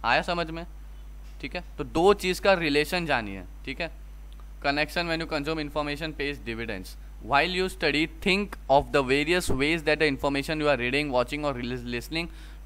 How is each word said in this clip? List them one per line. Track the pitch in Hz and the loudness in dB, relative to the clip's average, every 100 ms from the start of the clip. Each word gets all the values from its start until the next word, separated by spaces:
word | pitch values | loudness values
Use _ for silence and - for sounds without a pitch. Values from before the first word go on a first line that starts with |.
| 110 | 2
आया | 135 | 2
समझ | 170 170 165 | 2 -2 -2
में? | 165 175 - - - - - - - | -6 -10 -14 -16 -16 -16 -16 -16 -12
ठीक | 143 175 | -10 -8
है, | - - | -10 -8
तो | |
दो | 139 160 185 202 | -2 4 6 6
चीज़ | 185 180 | 2 2
का | 202 185 | 4 6
रिलेशन | 165 143 151 180 165 | 4 4 2 0 0
जानिए, | 131 104 98 90 - - | 0 -2 -8 -12 -12 -10
ठीक | 135 | -6
है। | 165 - - - - - - - | -8 -8 -16 -16 -16 -16 -16 -4
Connection | 143 143 151 180 170 | 0 0 0 0 0
when | 160 | -2
you | 160 | -2
consume | 156 143 160 | -2 0 -2
information | 147 151 147 147 160 | -2 -2 -2 -4 -6
pays | 151 143 143 | -4 -4 -4
dividends। | - 113 113 98 92 - - - | -6 -6 -4 -6 -8 -14 -16 -14
While | 110 139 170 | 2 4 4
you | 180 185 | 2 -2
study, | - 160 143 160 - | 0 2 2 0 0
think | 202 185 196 - - | 2 2 0 -6 4
of | 135 127 | 4 6
the | 147 | 2
various | 127 135 151 175 170 | 4 4 4 2 4
ways | 127 143 165 | 2 4 2
that | 156 151 | 2 4
the | 156 | 4
information | 135 143 139 139 156 | 2 0 0 0 0
you | 147 | 2
are | 135 | 2
reading, | 120 139 151 | 2 0 2
watching | 123 120 147 147 | 2 2 0 -2
or | 123 | -2
lis-, | 120 127 120 | -4 -6 -4
listening | 120 - 160 170 - - - | -6 -4 -6 -6 -10 -16 -8